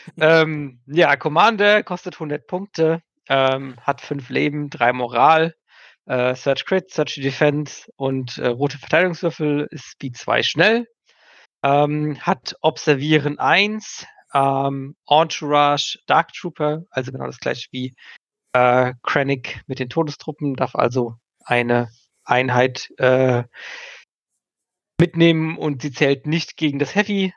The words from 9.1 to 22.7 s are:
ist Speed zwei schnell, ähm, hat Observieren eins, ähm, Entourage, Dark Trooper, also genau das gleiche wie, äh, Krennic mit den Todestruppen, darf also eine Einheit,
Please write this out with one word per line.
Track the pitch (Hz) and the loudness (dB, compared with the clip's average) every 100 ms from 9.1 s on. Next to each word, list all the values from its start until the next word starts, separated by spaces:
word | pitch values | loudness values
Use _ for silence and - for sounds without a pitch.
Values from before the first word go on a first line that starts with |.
| 165 170 - 151 147 147 | 0 -4 -2 -2 -2 -4
ist | 139 | -10
Speed | - - 135 120 | -18 -12 -12 -8
zwei | - 117 | -2 0
schnell, | 113 143 196 233 233 _ _ _ _ - _ _ | 0 2 2 2 -4 _ _ _ _ -20 _ _
ähm, | 139 143 147 151 151 139 | 2 2 2 0 -4 -4
hat | - 175 - - | -2 -2 -6 -4
Observieren | 156 160 - 139 147 156 143 147 | -2 0 0 0 2 0 0 -2
eins, | 135 180 208 214 - - - _ _ | 2 2 2 -4 -10 -16 -20 _ _
ähm, | 139 139 135 139 139 135 - - | 0 2 0 -2 -4 -8 -14 2
Entourage, | 147 165 - 147 147 143 143 - - - | 2 2 -2 0 2 2 0 -4 -8 0
Dark | 143 - | 0 0
Trooper, | - 175 - 151 156 175 | -6 -10 -4 -2 -4 -6
also | - 127 | -8 -6
genau | 131 131 | -8 -10
das | 123 | -8
gleiche | 127 123 - | -6 -6 -8
wie, | 127 127 - - - _ _ _ | -8 -8 -10 -20 -20 _ _ _
äh, | 123 123 127 127 123 | 2 4 4 2 -2
Krennic | - 151 135 135 - - - | -2 0 0 -2 -6 -14 -10
mit | 131 | -8
den | 123 | -4
Todestruppen, | 165 156 - - 147 147 | -2 -2 -6 -12 -6 -4
darf | 127 127 | -2 -2
also | - 120 123 117 117 _ _ | 0 0 0 -2 -6 _ _
eine | - 120 120 120 113 - _ _ | -2 0 2 0 0 -8 _ _
Einheit, | - 127 127 123 131 | 0 0 2 2 2